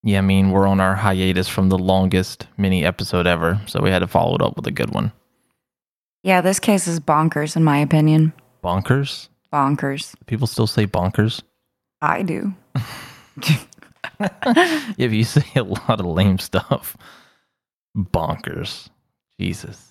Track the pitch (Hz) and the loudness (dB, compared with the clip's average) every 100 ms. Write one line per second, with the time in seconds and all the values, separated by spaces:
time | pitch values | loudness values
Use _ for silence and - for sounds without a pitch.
0 | 113 98 95 95 95 95 98 98 95 95 | 0 2 4 4 4 4 4 2 2 2
1 | 104 95 92 90 92 - 95 95 92 95 | 0 0 0 0 -2 0 2 2 2 2
2 | 95 92 92 - - - 98 92 82 - | 2 2 -2 -8 -16 -4 0 2 0 -2
3 | 95 92 87 85 82 101 104 - 92 92 | -4 0 2 2 0 -2 -4 -2 0 2
4 | 90 - 82 87 - - - - - - | 0 0 0 0 -2 -2 -6 -4 -4 -2
5 | 107 - _ _ _ _ _ _ _ _ | -4 -6 _ _ _ _ _ _ _ _
6 | _ _ 190 180 175 196 - 202 175 165 | _ _ 0 2 2 0 0 0 0 -4
7 | 151 151 160 151 151 160 156 143 147 156 | 0 2 2 -2 -4 2 2 2 2 4
8 | 151 156 156 - _ _ 87 92 - 135 | 4 4 2 0 _ _ -2 -2 0 0
9 | 139 - - _ _ 147 139 143 139 139 | 0 -8 -16 _ _ -2 0 0 -4 -6
10 | - - - 113 127 - 110 - 101 - | -12 -18 -8 -4 -2 0 0 0 0 0
11 | 90 - 107 - _ _ _ _ _ _ | 0 0 -2 -2 _ _ _ _ _ _
12 | 151 - 185 - 202 185 _ 131 - - | -2 0 -2 -4 -6 -8 _ -8 -8 -14
13 | - - _ - - 143 - - - _ | -18 -20 _ -8 0 0 -2 -20 -20 _
14 | - _ 202 - 269 262 359 311 262 202 | -18 _ -6 -2 2 4 4 0 -4 -4
15 | 127 107 110 147 - 131 98 98 - 110 | 0 2 2 2 2 -2 -2 -4 -2 -2
16 | 87 82 98 92 - - - - - - | 0 2 2 2 0 -4 0 -4 -4 -18
17 | - - _ _ _ _ _ _ _ 104 | -20 -20 _ _ _ _ _ _ _ -8
18 | 92 87 80 - - - - - - _ | -2 -2 -2 -6 -8 -8 -10 -12 -18 _
19 | _ _ _ - 92 87 107 104 _ | _ _ _ -8 -6 -6 -12 -18 _